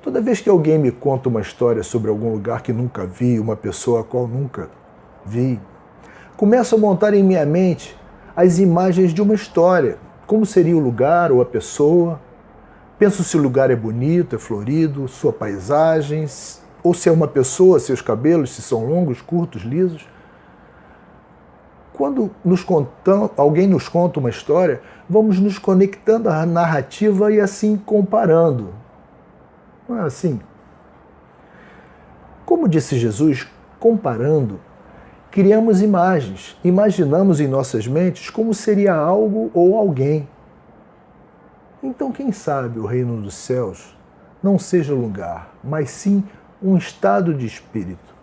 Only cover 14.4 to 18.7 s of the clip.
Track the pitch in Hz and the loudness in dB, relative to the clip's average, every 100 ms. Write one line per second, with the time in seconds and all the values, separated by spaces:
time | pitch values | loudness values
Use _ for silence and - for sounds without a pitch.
14.4 | - 104 107 151 160 143 131 - 151 113 | -8 -8 -4 -2 -2 -4 -10 -4 -4 -2
15.4 | 107 98 95 147 160 160 143 151 151 - | -8 -8 -2 2 2 2 -2 -6 -6 -10
16.4 | - - - - 170 180 - 165 151 143 | -18 -20 -20 -2 0 2 2 2 2 0
17.4 | 127 - 185 165 - 127 - 110 139 170 | -2 4 4 4 2 -6 -2 -2 0 0
18.4 | 131 - - | 0 -8 -6